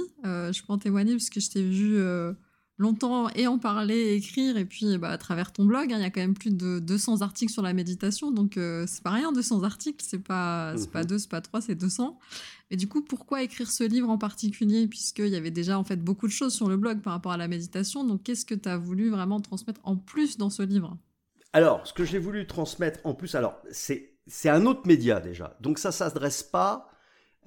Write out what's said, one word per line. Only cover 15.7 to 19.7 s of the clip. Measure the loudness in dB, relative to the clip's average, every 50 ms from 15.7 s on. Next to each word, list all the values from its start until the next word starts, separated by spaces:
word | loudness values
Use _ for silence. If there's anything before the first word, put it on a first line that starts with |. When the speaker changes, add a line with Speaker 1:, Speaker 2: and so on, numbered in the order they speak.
| 0 0
Speaker 1:
en | 0
fait, | -2 -2 -2 0
beaucoup | -2 -2 0 0
de | -2 0
choses | 0 0 0 0
sur | 0 2 2
le | 2
blog | 2 2 0 0 -2
par | -4 -4 -4
rapport | -4 -4 -4 -4
à | -4
la | -2 -4
méditation, | -4 -4 -6 -6 -4 -4 -4 -2 -2 -2 -2
donc | 0 0 -2 -2
qu'est-ce | -4 -4 -4 -4
que | -4 -4
t'as | -4 -2 -2 -4
voulu | -4 -4 -4 -2 0 0 2
vraiment | 2 0 0 0 0 -2
transmettre | -2 -4 -8 -10 -8 -8